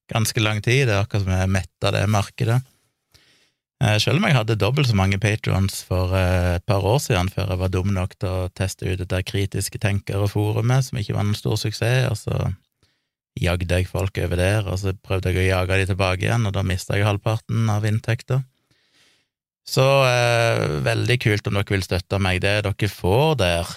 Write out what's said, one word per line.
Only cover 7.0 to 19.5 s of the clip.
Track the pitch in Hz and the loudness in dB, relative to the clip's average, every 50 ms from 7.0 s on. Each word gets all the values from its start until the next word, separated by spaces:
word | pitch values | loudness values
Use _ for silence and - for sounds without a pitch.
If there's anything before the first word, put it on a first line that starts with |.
| - - 120 92 90 95 | 0 0 0 0 0 0
før | - - 95 95 92 | -2 -4 -4 -4 -2
jeg | 90 | -2
var | 92 92 | -2 -2
dum | 95 92 90 101 101 | 0 0 0 0 0
nok | 92 90 92 - - | -2 -2 -4 -6 -6
til | - 95 | -6 -6
å | 92 92 92 90 | -4 -4 -4 -6
teste | - - 95 98 - - - 98 | -4 -4 -4 -4 -4 -6 -4 -4
ut | 95 92 | -4 -4
dette | 92 92 95 92 92 | -4 -4 -2 -4 -2
kritiske | - - 98 98 98 - 104 101 - - - | -2 -2 -2 -2 -2 -2 -4 -6 -6 -6 -4
tenkere-forumet, | - 104 101 101 - - 101 98 101 101 - 104 104 107 107 110 110 120 127 135 131 | -2 -2 -2 -2 -4 -4 -2 -2 -2 0 0 0 0 0 0 0 0 2 2 2 0
som | - - 127 | 0 -4 -6
ikke | 107 - - | -4 -4 -2
var | 101 101 | -2 0
noen | 104 107 - | -2 -2 -2
stor | - 127 110 | -2 -2 -2
suksess, | 107 - 110 110 - 101 113 123 131 127 - | -2 -2 -4 -4 -2 -2 0 0 0 0 0
og | 113 107 | -2 -4
så | - - - - 98 92 92 - _ _ _ _ _ _ _ _ _ _ _ _ _ _ _ - | -4 -4 -2 -2 -2 -2 -4 -6 _ _ _ _ _ _ _ _ _ _ _ _ _ _ _ -2
jagde | - 87 87 87 87 82 | 0 0 0 0 0 0
jeg | 92 90 92 - | 0 0 0 0
folk | - 87 92 95 - 98 | -2 -2 -4 -2 -2 -4
over | 92 90 87 | -2 -2 0
der, | 87 90 92 104 110 104 95 | 0 2 2 2 0 0 -2
og | 92 98 | -4 -4
så | 98 98 92 101 | -4 -4 -4 -6
prøvde | - - 98 92 92 95 | -6 -4 -4 -2 0 0
jeg | 90 90 92 | 0 2 2
å | 95 95 92 | 2 2 2
jage | 92 92 95 95 | 2 2 2 0
de | 95 92 98 | 0 0 0
tilbake | 90 98 92 92 90 92 | 0 0 0 0 0 0
igjen, | 107 110 120 113 101 | 0 0 0 0 0
og | 95 | -2
da | 98 98 | -2 -2
mistet | 95 90 90 - - - 101 | -2 -2 -4 -4 -4 -2 0
jeg | 101 | 2
halvparten | 107 101 101 - 117 110 110 - - 113 113 113 110 | 0 0 0 -2 -2 -4 -4 -4 -4 -2 0 0 0
av | 107 104 107 | 0 0 0
inntekten. | 107 107 110 - - 113 120 - - 127 131 131 - _ _ _ _ _ _ _ _ _ _ _ _ _ _ _ _ _ _ _ _ | 0 -2 -2 -2 -2 -4 -4 -2 -2 -2 -2 -2 -4 _ _ _ _ _ _ _ _ _ _ _ _ _ _ _ _ _ _ _ _